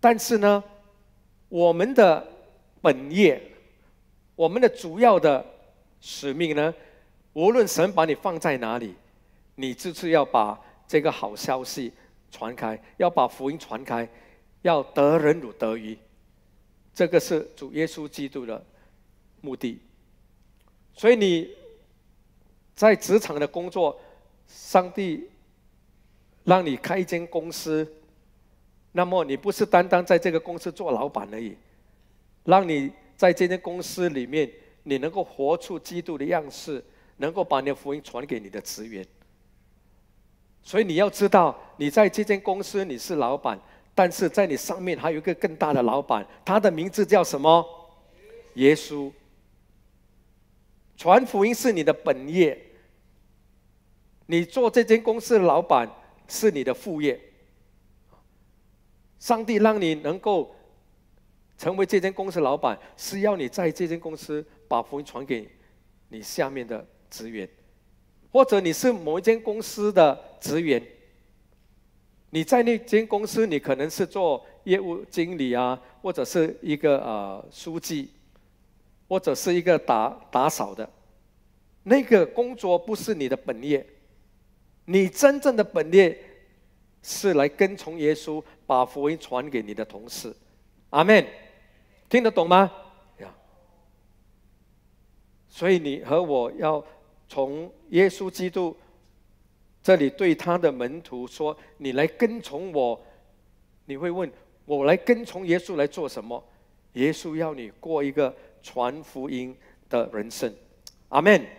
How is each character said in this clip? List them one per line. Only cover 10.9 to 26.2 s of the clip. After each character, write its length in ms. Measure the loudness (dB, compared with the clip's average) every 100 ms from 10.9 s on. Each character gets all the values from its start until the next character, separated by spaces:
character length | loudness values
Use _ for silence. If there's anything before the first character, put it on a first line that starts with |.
| 0
个 100 | 0
好 240 | -4 -8
消 280 | -8 -6 -6
息 280 | -6 -10 -10 -12 _ _ _
传 240 | -12 -12
开， 260 | -8 -8 -8 -14 _
要 120 | 0
把 180 | 2 0
福 240 | -2 -8
音 80 | -8
传 240 | -10 -12
开， 260 | -6 -6 -6 -12 _ _ _ _
要 200 | 0 0
得 360 | 0 2 4 6
人 220 | 4 2
如 120 | -2
得 220 | -6 -4 -4
鱼。 200 | -8 -14 _ _ _ _ _ _ _ _ _
这 140 | -2 2
个 100 | 2
是 300 | 2 -4 -4 -16
主 160 | -12
耶 140 | -6 -6
稣 200 | -6 -14
基 220 | -10 -10
督 180 | -10 -10
的 180 | -12 -14 _ _ _ _ _ _ _
目 160 | -12 -8
的。 240 | -8 -10 _ _ _ _ _ _ _ _ _ _ _
所 160 | 0 4
以 60 | 4
你 340 | 4 0 -4 -14 -20 -20 _ _ _ _ _ _ _ _ _
在 200 | 2 4
职 240 | 4 2 0
场 220 | 0 -4
的 60 | -4
工 240 | -6 -8
作， 280 | -2 -2 -2 -20 -20 _ _ _
上 460 | -20 0 2 2
帝 360 | -6 -6 -6 -10 _ _ _ _ _ _ _ _ _